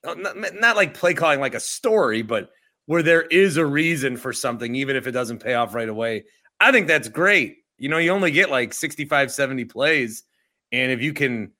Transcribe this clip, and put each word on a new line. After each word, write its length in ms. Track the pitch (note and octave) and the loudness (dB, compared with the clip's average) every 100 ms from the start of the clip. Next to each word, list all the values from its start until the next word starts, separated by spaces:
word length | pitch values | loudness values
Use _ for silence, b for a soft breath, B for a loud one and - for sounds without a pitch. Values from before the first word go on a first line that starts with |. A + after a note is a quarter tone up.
uh, 100 | D3+ | -10
not, 220 | E3+ F#3+ F#3+ G3+ | -8 -10 -8 -10
not 220 | F3+ A#3 G#3+ | 0 0 2
like 180 | F3+ | 0
play 200 | - F3 | 0 0
calling 260 | E3 D#3+ C#3+ | 2 2 2
like 140 | C3+ | 0
a 60 | A#2 | -4
story, 640 | - - A#3 A3 C#3 A2 | -8 -4 2 2 2 0
but 280 | A2 A2+ F#2+ _ _ _ - | -2 -4 -4 _ _ _ -2
where 160 | E3 | 0
there 200 | D#3+ E3 | 4 4
is 340 | E3 E3+ G3 D3+ | 4 4 4 4
a 80 | D#3 | 2
reason 500 | C#3+ E3 D#3+ C3 A#2+ | 2 0 0 -2 -4
for 160 | C3 | -8
something, 420 | B2 C3 A#2+ A#2+ | -4 -4 -4 -4
even 220 | B2+ C3+ C3+ | -4 -2 -2
if 100 | B2+ | -2
it 60 | |
doesn't 260 | B2 A#2 A#2 | -4 -4 -6
pay 160 | C3 | -2
off 200 | B2 A2+ | -2 0
right 140 | A2+ A2+ | -4 -6
away, 360 | G#2+ A2+ G#2+ - b b _ | -4 -4 -4 -8 b b _
I 140 | A3 | 4
think 140 | B3+ E3 | 6 4
that's 220 | D#3 A2 | 0 0
great. 500 | B2 F#3 G3+ A2+ - _ _ | 0 2 2 0 -8 _ _
You 100 | C3+ | -4
know, 80 | D#3+ | 0
you 120 | E3 | 2
only 180 | G3 F#3 | 2 2
get, 200 | D3+ C#3+ | 2 2
like, 220 | C3 A#2 | 0 -2
sixty-five, 580 | - D#3+ - C#3+ D3 C3+ | -6 -8 -8 0 0 0
seventy 340 | - C3+ C3 A2+ | -2 -4 -4 -8
plays. 580 | A2+ C#3+ D#3+ A#2 A2 _ _ _ _ _ | -2 0 0 -2 -8 _ _ _ _ _
And 180 | B2 B2+ | -2 0
if 120 | B2+ | 0
you 100 | C#3 | -4
can 400 | D3 C#3 A#2 G2 _ | -2 -2 -2 -8 _